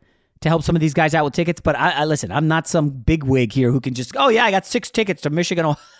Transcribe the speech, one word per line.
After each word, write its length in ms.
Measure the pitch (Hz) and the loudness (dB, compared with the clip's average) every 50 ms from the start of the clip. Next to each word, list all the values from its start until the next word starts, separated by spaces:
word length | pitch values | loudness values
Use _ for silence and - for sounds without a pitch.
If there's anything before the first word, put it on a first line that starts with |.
| _ _ _ _ _ _ _ - | _ _ _ _ _ _ _ -4
to 80 | - 156 | -2 0
help 140 | 165 165 - | 0 0 0
some 140 | - 170 | 0 0
of 20 | 160 | 2
these 140 | 151 160 135 | 2 2 2
guys 200 | 175 160 156 156 | 2 2 2 2
out 120 | 160 151 | 2 0
with 80 | 143 - | 0 0
tickets, 260 | - 170 165 170 - | -2 -2 -2 -2 -2
but 160 | - - 143 | 0 -2 0
I, 160 | 120 143 180 | 0 0 0
I, 140 | 160 139 151 | 0 0 0
listen, 260 | 156 151 - - 87 | 0 0 -2 -2 -4
I'm 160 | 92 143 160 | -2 0 0
not 220 | 156 160 165 156 - | 2 0 0 -2 -2
some 200 | - 165 147 147 | -2 0 0 -2
bigwig 640 | 135 131 110 - 160 156 143 131 135 131 123 113 | -4 -4 -2 0 0 0 2 2 2 2 2 0
here 200 | - 131 127 120 | 0 2 2 2
who 100 | 131 131 | 2 0
can 120 | - 135 123 | 0 -4 -6
just, 220 | 123 127 - - | -6 -8 -6 -2
"Oh 140 | - 277 269 | 0 2 4
yeah, 160 | 220 226 240 | 4 4 2
I 60 | 220 | 2
got 140 | 190 190 - | 0 0 -2
six 240 | - - 240 - - | -2 -4 -4 -4 -4
tickets 340 | - 226 220 190 165 - - | -2 -2 -2 -2 -2 -4 -4
to 60 | 147 | -2
Michigan, 460 | 147 170 175 - 185 170 160 156 147 - - - _ | -2 -2 -2 -2 -2 0 0 0 -2 -4 -6 -20 _